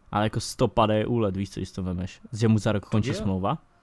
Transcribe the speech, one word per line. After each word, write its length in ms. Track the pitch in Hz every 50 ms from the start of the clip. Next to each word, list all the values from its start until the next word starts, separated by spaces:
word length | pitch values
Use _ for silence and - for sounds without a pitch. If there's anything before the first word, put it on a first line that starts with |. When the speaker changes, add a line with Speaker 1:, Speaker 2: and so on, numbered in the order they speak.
| _ -
Speaker 1:
Ale 120 | - 104 107
jako 160 | 107 - 120
sto 280 | - - - - 131 110
pade 300 | - 117 110 107 107 107
je 80 | 107
úlet, 300 | 131 120 117 110 98 92
víš 140 | 95 98 -
co, 100 | - -
když 120 | 95 -
to 100 | - -
vemeš. 380 | 92 92 90 90 90 92 - - - -
Že 160 | - 104 120 110
mu 100 | 110 107
za 140 | 95 113
rok 100 | 104 101
Speaker 2:
Tak 80 | - -
Speaker 1:
končí 180 | - 110 101 127
Speaker 2:
je. 60 | -
Speaker 1:
smlouva. 440 | - - 101 95 92 92 104 151 - _ _ _ _